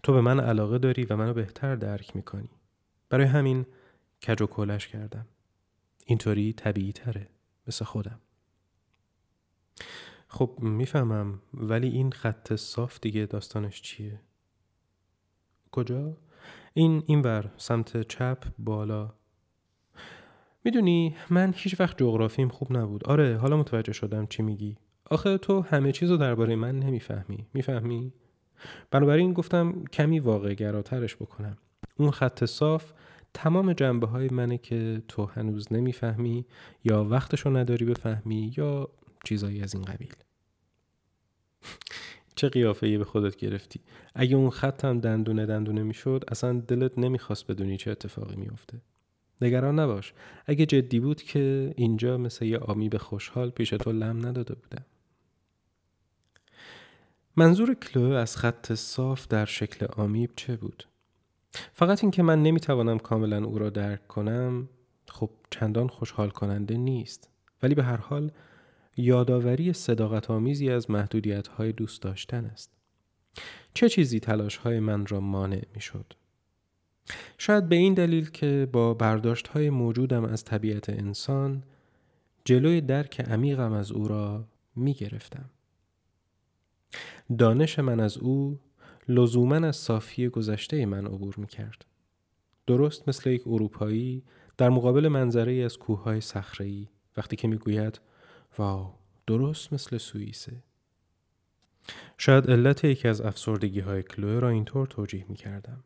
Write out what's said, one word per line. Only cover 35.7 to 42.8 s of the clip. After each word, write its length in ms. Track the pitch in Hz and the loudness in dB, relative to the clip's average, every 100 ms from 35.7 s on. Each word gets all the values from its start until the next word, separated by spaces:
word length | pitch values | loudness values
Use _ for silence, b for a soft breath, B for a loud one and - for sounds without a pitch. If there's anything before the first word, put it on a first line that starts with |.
نمی‌فهمی 760 | 110 127 120 117 110 120 120 120 B B B | 0 0 -2 -4 -2 -2 -4 -8 B B B
یا 200 | 117 107 | 2 2
وقتشو 460 | 104 127 - 151 143 | 4 0 0 -2 2
نداری 340 | 127 120 120 | 2 2 0
بفهمی 720 | 117 117 117 110 110 110 110 127 | 0 -2 -2 -4 -4 -4 -4 -4
یا 320 | 147 143 139 _ _ _ | -2 -2 -6 _ _ _
چیزایی 380 | - 107 101 101 | -6 -4 -2 -4
از 120 | 98 | -6
این 100 | 98 | -6
قبیل. 300 | 92 95 131 - _ _ _ _ _ _ _ _ _ _ _ _ _ _ | -8 -10 -14 -18 _ _ _ _ _ _ _ _ _ _ _ _ _ _
<laughs> 760 | - - - - - - _ - | -20 -18 -16 -16 -18 -20 _ -2
چه 120 | 139 | 0
قیافه‌ای 500 | 127 117 104 | 4 2 2